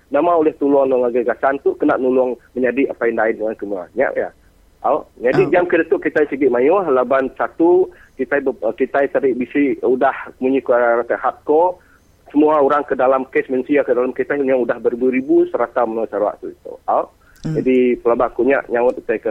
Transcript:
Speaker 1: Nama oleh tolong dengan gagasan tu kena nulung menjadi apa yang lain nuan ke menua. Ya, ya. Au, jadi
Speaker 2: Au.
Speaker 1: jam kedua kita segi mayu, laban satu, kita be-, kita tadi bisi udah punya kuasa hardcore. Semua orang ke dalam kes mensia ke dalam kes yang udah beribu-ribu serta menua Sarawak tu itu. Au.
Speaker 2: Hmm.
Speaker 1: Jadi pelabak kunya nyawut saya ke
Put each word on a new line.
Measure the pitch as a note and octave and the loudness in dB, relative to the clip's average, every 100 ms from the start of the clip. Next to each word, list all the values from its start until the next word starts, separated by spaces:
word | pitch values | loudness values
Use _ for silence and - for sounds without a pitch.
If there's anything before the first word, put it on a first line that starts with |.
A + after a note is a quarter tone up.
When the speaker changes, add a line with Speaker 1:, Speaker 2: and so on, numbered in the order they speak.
| - | -6
Speaker 1:
Nama | C#3 E3+ E3+ | -2 2 2
oleh | D#3 - | 2 0
tolong | C#3+ C#3+ C3+ | 0 2 2
dengan | B2+ B2 | 2 0
gagasan | B2 A2+ A2+ C3+ C3+ F#3+ | 0 -2 -2 -2 0 -2
tu | - | 0
kena | D3+ B2+ | 0 0
nulung | B2+ B2+ B2+ A#2+ _ B2 | 0 2 0 -4 _ -4
menjadi | B2+ A#2+ C3+ - | -2 0 -2 -2
apa | A#2 | -4
yang | A2+ | 0
lain | A2 G#2+ | -2 -2
nuan | G#2+ A2 | -4 -6
ke | G2+ | -8
menua. | F#2+ E2+ | -10 -8
Ya, | - C3+ - | -4 -2 -2
ya. | F#2 - _ _ _ _ A#2 | -8 -10 _ _ _ _ -2
Au, | D3 - - | -2 -4 -6
jadi | A#2+ C3 | -2 0
Speaker 2:
Au. | B2 | 2
Speaker 1:
jam | F3 F3 | 0 0
kedua | E3+ D#3+ - | 0 0 -2
kita | D3+ D#3 D3 | -2 -2 -2
segi | C3+ C#3 | 2 2
mayu, | A#2+ C3+ G3 E3+ | 4 2 2 2
laban | B2+ B2 C3+ C3 - | 0 0 0 -2 -4
satu, | A#2 - E3+ F3+ - - - - | -6 0 2 4 2 -4 -16 -8
kita | C3 C#3+ | -4 -2
be-, | C#3 A2+ A2 - | -2 -4 -4 -4
kita | B2+ C#3+ C#3 | -2 0 0
tadi | C3 C3+ A#2+ | 0 0 -2
bisi | - C#3+ C#3+ A2+ | -4 -2 0 0
udah | A2 B2+ C3+ - - - | 0 2 0 -2 -10 -6
punya | C3 C3+ | -2 -2
kuasa | - A#2+ A#2+ A#2 A#2 G#2 | 0 2 2 0 0 -2
hardcore. | A#2+ - - D3+ F3+ F3+ _ _ _ _ - | -4 -6 -2 2 2 -2 _ _ _ _ -6
Semua | C#3+ D3+ D3+ | 0 2 4
orang | C3+ D3 C3+ | 2 2 -2
ke | C3 | -2
dalam | C3 C3 C3 | 2 0 0
kes | D3+ C#3+ | -4 -2
mensia | C3 B2 C#3+ | -4 0 0
ke | C3 | 2
dalam | A#2+ B2+ B2+ | 0 -2 -2
kes | B2+ | -4
yang | C#3+ C3 C3 | -2 0 0
udah | A#2+ A#2+ | 0 -2
beribu-ribu | A#2 A#2+ B2+ B2+ C3+ E3+ F3 | -2 0 0 0 2 2 2
serta | A#2+ A#2 C3 | 0 -2 -2
menua | A#2 A2+ G#2+ | -2 -2 -4
Sarawak | G2+ G2+ - | -2 -2 -4
tu | E2+ C#2+ | -12 -16
itu. | - - - | -16 -12 -4
Au. | A#2+ - _ _ - D#3 | -2 -2 _ _ -12 -6
Speaker 2:
Hmm. | |
Speaker 1:
Jadi | D#3 B2 B2+ B2 A#2 | -4 2 2 2 0
pelabak | A#2+ A#2+ A#2 | 0 0 0
kunya | - A#2+ C#3 - | -2 0 0 -2
nyawut | A#2 B2 A2+ - | -2 0 -2 -4
saya | A2 | -6
ke | A2+ | -6